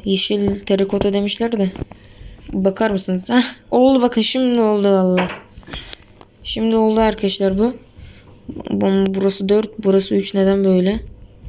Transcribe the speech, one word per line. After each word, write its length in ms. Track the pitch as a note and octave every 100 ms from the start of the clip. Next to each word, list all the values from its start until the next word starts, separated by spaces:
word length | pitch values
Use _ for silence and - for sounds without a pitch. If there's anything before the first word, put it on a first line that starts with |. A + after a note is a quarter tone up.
Yeşil 560 | G3 F#3+ - G#3 G3+ G3+
terikota 520 | - G3 G3 G3+ G3+
demişler 400 | G3+ G3+ - A#3
de. 180 | A3 G3 - - - - - - - -
Bakar 380 | G3 F#3+ F#3+ A3
mısınız? 400 | G3 F#3 F3+ F#3+
Hah, 140 | B3 B3 - -
oldu 320 | B3 C4 C4
bakın 200 | A#3+ A#3
şimdi 380 | G#3+ B3+ B3+ A#3+
oldu 280 | A3 G#3 G3
valla. 360 | F#3+ F#3 F3+ F3+ - - - - - - - - - - _
Şimdi 340 | - A3 A3+ A3+
oldu 240 | A3 A3
arkadaşlar 580 | A3 G#3+ G3 - G3 F#3+
bu. 140 | A#3 C4 - - - - - - - - -
Bu-, 440 | G3+ G3 G3 F#3+
burası 340 | F#3+ G3 F#3+ G3
dört, 220 | G#3 G#3+ -
burası 300 | G3 G3 F#3+
üç. 200 | G3+ G3
Neden 300 | G3 F#3+ G3
böyle? 360 | F#3+ F#3 F#3 A3 - - - -